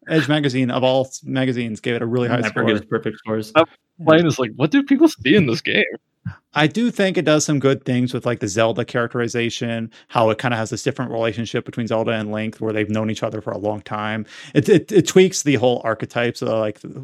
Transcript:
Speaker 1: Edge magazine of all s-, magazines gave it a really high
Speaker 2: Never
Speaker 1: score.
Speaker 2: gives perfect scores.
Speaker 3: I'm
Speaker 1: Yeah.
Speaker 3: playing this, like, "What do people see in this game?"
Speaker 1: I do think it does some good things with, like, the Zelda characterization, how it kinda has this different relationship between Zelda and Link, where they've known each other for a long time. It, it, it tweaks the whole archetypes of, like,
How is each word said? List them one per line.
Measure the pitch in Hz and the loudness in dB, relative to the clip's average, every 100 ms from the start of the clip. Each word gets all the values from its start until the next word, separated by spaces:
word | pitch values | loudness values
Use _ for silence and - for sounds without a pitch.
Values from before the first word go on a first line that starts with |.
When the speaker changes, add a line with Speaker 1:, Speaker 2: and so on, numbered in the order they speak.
| - | 0
Speaker 1:
Edge | 160 135 | 0 2
magazine | 151 143 127 123 | 2 2 2 0
of | 127 | 2
all | 127 131 131 | 2 2 0
s-, | - | -6
magazines | 135 131 131 120 117 107 | -4 -2 0 -2 -4 -4
gave | 123 117 | -4 -2
it | |
a | 117 | -2
really | 123 120 | 0 0
high | 120 | 0
Speaker 2:
Never | 110 | 0
Speaker 1:
score. | 117 | 0
Speaker 2:
gives | 113 104 | 0 0
perfect | - 113 110 107 | -2 -4 -4 -8
scores. | 110 110 107 156 | -6 -4 0 2
Speaker 3:
I'm | 165 _ _ - | 2 _ _ -4
Speaker 1:
Yeah. | 160 | 4
Speaker 3:
playing | 160 165 | 4 4
this, | 135 | 0
like, | 120 | -4
"What | 113 151 | -2 2
do | 277 | 2
people | 277 277 320 | 2 4 4
see | - 131 | 4 2
in | 208 143 | 4 2
this | 113 | 0
game?" | - 202 - 113 _ _ 170 - _ | 0 0 -2 -6 _ _ -14 -14 _
Speaker 1:
I | 147 151 | 0 0
do | 208 247 | 2 -2
think | - 190 180 | 0 0 0
it | |
does | 156 151 | 2 2
some | 156 143 | 2 2
good | 135 127 | 2 0
things | - 123 123 | 0 0 0
with, | 123 120 | -2 -4
like, | 120 | -4
the | 107 | -2
Zelda | 104 113 113 | 0 0 0
characterization, | 113 123 120 123 117 120 117 - 120 117 113 - _ | -4 -4 -2 -4 -4 -2 -4 -4 -6 -6 -8 -12 _
how | - 110 | 2 2
it | 107 | 2
kinda | 123 113 | -2 -2
has | 110 | -4
this | 113 | -4
different | - 123 120 | -4 -4 -6
relationship | 117 113 110 113 120 | -2 -2 -2 -4 -6
between | - - 110 | -6 -8 -2
Zelda | 113 113 | -2 0
and | 110 107 | -2 -4
Link, | 107 110 - | -4 -6 -6
where | 110 | -4
they've | 107 104 | -2 -2
known | 110 110 | -2 -2
each | 110 | -4
other | 113 110 | -6 -6
for | 117 | -8
a | 107 | -4
long | 104 107 | -4 -4
time. | - 107 107 110 104 - - | -8 -6 -4 -6 -8 -14 -2
It, | 151 170 | 0 4
it, | 180 - | 4 4
it | 202 151 | 2 4
tweaks | 185 185 - | 4 4 2
the | 147 127 | 0 2
whole | 123 120 | 2 2
archetypes | 113 107 - 120 120 120 | -2 -4 -4 -2 -2 -2
of, | 123 | -2
like, | 113 107 - - 135 | -2 -2 -6 -14 -14